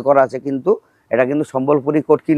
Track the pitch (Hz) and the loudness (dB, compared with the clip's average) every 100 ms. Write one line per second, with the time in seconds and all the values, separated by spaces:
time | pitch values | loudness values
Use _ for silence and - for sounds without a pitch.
0 | 127 139 127 123 135 135 165 220 _ _ | 2 2 2 -2 -6 -4 -2 -2 _ _
1 | - 117 127 147 147 131 135 147 135 151 | -4 -2 0 -2 -4 -4 0 0 0 -2
2 | - 147 - | 0 0 0